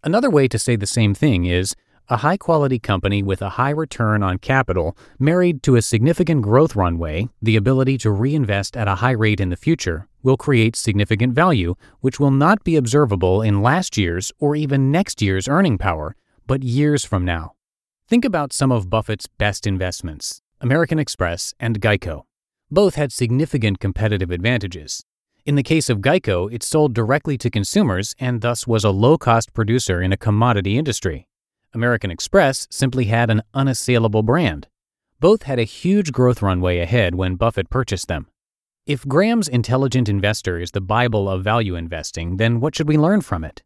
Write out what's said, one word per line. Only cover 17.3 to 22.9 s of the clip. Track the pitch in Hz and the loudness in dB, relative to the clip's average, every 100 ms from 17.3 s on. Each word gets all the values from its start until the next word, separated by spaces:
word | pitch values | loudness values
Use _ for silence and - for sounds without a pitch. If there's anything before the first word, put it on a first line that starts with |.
| 85 82 _ _ _ _ _ _ | -4 -8 _ _ _ _ _ _
Think | 233 262 | 0 2
about | 175 143 | -2 -4
some | - 135 | 0 0
of | 123 92 | 0 0
Buffett's | 110 110 107 - | -4 -2 -8 -10
best | _ 104 101 107 | _ -2 -2 -4
investments, | 95 90 - 85 78 - - _ _ | -4 -4 -6 -12 -10 -12 -12 _ _
American | 123 147 170 160 | -2 0 0 -2
Express | 143 - 87 85 - - | -4 -4 -4 -4 -10 -6
and | 113 107 | -4 0
Geico. | 110 104 90 71 - _ _ _ _ | 0 0 -4 -12 -14 _ _ _ _
Both | 160 202 | 2 2